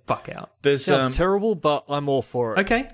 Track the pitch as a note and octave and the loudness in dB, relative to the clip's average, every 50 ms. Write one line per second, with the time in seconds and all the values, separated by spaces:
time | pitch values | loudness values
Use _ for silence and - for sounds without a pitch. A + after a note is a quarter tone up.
0 | _ - A2+ - - - - - - - _ _ - C#3+ C#3+ C3+ - - D3 C3+ | _ -6 -6 -6 -6 -14 -14 -14 -14 -18 _ _ 0 0 2 2 2 2 2 2
1 | C3 B2+ B2+ C#3+ E3+ F#3+ G3 G3+ G3+ A3+ G#3 D#3+ - D3+ D3 C3+ - - C#3+ C#3+ | 2 0 0 2 2 2 2 2 0 0 -2 0 0 0 0 0 -2 -4 -4 -4
2 | C#3+ C#3+ C3+ C3+ - - - B2 A#2+ A2+ G#2+ F3+ G3+ G3 A3+ A#3+ C#4 - | -2 0 0 -2 -2 -2 -4 -4 -2 -2 0 -2 0 0 0 -2 -2 -4